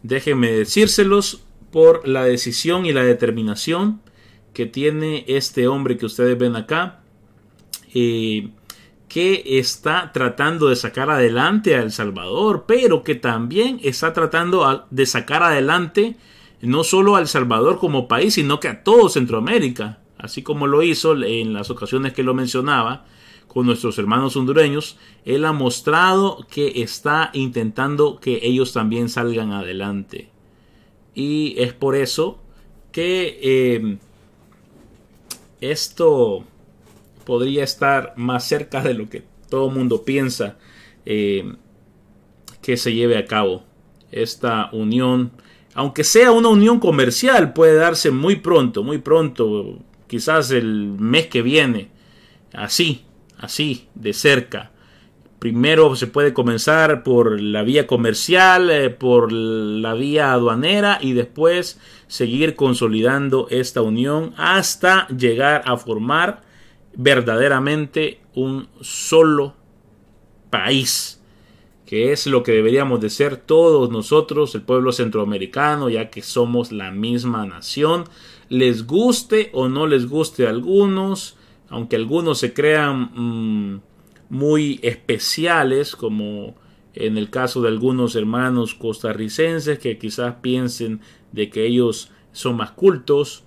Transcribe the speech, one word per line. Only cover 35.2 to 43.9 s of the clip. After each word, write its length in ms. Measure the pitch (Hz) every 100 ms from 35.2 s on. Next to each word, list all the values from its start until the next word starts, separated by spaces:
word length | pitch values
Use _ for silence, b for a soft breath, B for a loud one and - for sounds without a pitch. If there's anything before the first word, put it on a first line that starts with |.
| _ - _ _
esto 840 | 131 147 - - 165 139 113 95 - _ _ _ _ - _ _
podría 400 | - 120 131 139
estar 480 | 135 - 139 135 123 -
más 300 | 120 123 -
cerca 360 | 147 147 131
de 120 | 131
lo 140 | 117 107
que 140 | - - - -
todo 220 | 131 135
mundo 340 | 131 127 110
piensa, 540 | - 135 131 - 104 - b b b b -
eh, 480 | 107 101 98 98 - _ _ _ _ _ _ _ _ - -
que 160 | - 120
se 180 | 123
lleve 220 | 113 120 110
a 100 | 101
cabo 380 | 107 101 92 - _ _